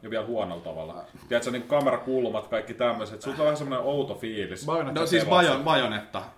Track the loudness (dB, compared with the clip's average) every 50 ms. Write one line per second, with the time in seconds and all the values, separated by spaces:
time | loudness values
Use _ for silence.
0 | -10 -4 -4 -4 -2 -2 -2 -2 -2 -2 -4 -8 -8 -10 -8 -8 -8 -10 -10 -12
1 | -14 -16 -18 -20 -6 0 0 0 0 0 -4 -6 -2 2 2 4 4 4 2 0
2 | -2 0 0 2 2 0 0 -4 -4 -2 -4 -4 -4 -4 -4 0 0 0 2 0
3 | -4 -8 -8 -10 -8 -8 -2 2 2 2 2 2 -2 -4 -2 -2 0 0 0 0
4 | 0 -2 -4 -6 -6 -6 -4 -4 -4 -4 -6 -6 -4 -2 0 0 0 -2 -2 -2
5 | 0 4 4 4 4 6 6 6 6 6 4 2 2 2 4 4 4 2 -2 -4
6 | -6 -6 -8 -8 -8 -10 -14